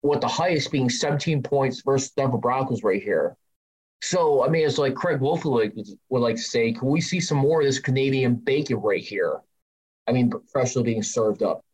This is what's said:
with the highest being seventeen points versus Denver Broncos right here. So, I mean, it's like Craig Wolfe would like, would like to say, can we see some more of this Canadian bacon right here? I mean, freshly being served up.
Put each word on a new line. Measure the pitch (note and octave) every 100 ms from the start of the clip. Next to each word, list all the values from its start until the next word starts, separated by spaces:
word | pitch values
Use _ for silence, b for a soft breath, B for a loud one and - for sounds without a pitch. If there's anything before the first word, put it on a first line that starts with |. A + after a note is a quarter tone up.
with | C#3+ C#3+
the | B2
highest | - F3 D#3+ -
being | D3 B2+
seventeen | A#2+ D3+ D3 - D3+
points | B2+ C#3+ C3+ C3
versus | - C3+ C3+
Denver | - C3+ B2
Broncos | A#2+ B2+ C3 A2+
right | G#2 G2
here. | G#2 E2+ - - _ _ _ _ _ _
So, | - C#4 B3 -
I | B2+
mean, | D#3+ D3+
it's | C#3
like | C#3 C3
Craig | F3 D#3
Wolfe | C3+ E3 E3+
would | B2 A2 G#2+
like, | G#2 G2 _
would | B2+
like | A#2+ A2+
to |
say, | - B2 A#2
can | A2+ C3
we | D#3
see | E3 F#3
some | - D3
more | C#3 D#3+
of | C#3
this | C3
Canadian | - C3 C3+ C3+ B2+ A#2+
bacon | - C#3 D3 A#2
right | G#2 F#2+
here? | - G2+ E2+ C#2+ _ _ _ _ _ _ -
I |
mean, | B2+ A#2+ A2+ -
freshly | C#3 B2+ C3
being | A#2 A2+
served | G#2 - A2 G2
up. | G2+ E2 _